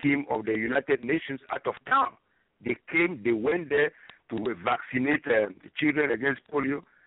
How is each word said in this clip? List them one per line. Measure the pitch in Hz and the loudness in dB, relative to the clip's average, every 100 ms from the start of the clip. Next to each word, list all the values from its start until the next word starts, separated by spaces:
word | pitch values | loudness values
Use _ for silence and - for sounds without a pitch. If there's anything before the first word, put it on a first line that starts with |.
team | 143 143 143 | 0 0 0
of | 117 | -4
the | 110 | -2
United | 110 113 131 135 131 | -2 0 0 0 0
Nations | 120 160 - 135 - | 0 -2 -4 -10 -8
out | 139 - | -8 -6
of | - - | -6 0
town. | 269 277 - _ _ _ _ | 2 2 -4 _ _ _ _
They | 120 117 - | -6 -6 -2
came, | 160 175 143 | 0 0 0
they | 110 | 0
went | 113 135 175 147 | 2 2 0 0
there | 143 156 - - - - | 0 0 -2 -20 -20 -8
to | 107 120 87 | -4 -4 -2
vaccinate, | 107 120 - 127 135 147 139 | -2 -2 -2 -2 2 0 2
uh, | 110 104 92 | 2 2 -2
the | - - | -16 -2
children | 151 143 143 | 0 2 2
against | 113 139 131 - | 2 0 -2 -4
polio. | 147 135 143 - _ | -2 -2 -4 -8 _